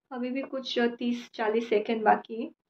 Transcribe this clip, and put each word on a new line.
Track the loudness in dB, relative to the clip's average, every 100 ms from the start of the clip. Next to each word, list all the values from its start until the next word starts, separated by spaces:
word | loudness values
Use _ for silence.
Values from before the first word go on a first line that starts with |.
| -12
अभी | -6 -4
भी | -4
कुछ | -4 -6 -4 2
तीस | 2 2 -2 -2 -6
चालीस | -4 0 2 2
second | 2 2 2
बाकी | 4 4 0 -8
है, | -8 -12